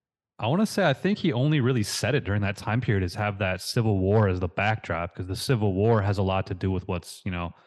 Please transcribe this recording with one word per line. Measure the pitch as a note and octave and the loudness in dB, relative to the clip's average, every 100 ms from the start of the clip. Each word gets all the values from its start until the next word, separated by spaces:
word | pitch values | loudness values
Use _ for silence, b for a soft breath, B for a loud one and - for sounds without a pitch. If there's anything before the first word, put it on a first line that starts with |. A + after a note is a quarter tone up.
| _ _ _ _ | _ _ _ _
I | A2 | -2
wanna | E3+ A3 | 0 0
say, | - F3 | 2 2
I | |
think | C3 F#3 G#3 | 2 0 0
he | E3+ | 0
only | A#2 D3 D3+ | 2 2 2
really | A#2+ B2+ | 2 0
said | G2+ - G#2+ | 0 -2 0
it | B2+ F#2+ | 0 0
during | G2+ | 0
that | G2+ G#2 | 0 -4
time | - A#2 | -2 -2
period, | A#2+ G2+ | 0 0
is | F2+ G#2+ | 0 -2
have | G#2 G2 | -4 -2
that | F#2+ F#2 | -2 -2
Civil | - B2 A2 G2 | -4 0 2 2
War | F#2 G#2+ G2+ | 4 4 4
as | F2+ | 2
the | F2+ | -2
backdrop, | - G2+ G#2+ - E2+ E2+ - | 0 0 0 -2 -4 -4 -6
'cause | F#2 | -8
the | F#2+ | -6
Civil | - A#2+ G#2 | 0 2 2
War | F#2 A2 A2+ | 2 4 4
has | G2 G2 | 2 0
a | |
lot | F#2+ F#2+ - | 0 0 -2
to | |
do | F#2 F#2+ | -4 -2
with | F#2 F#2 | -2 -2
what's, | F2+ - - G2+ | -6 -6 -12 -8
you | |
know, | F2+ E2+ - | -6 -8 -10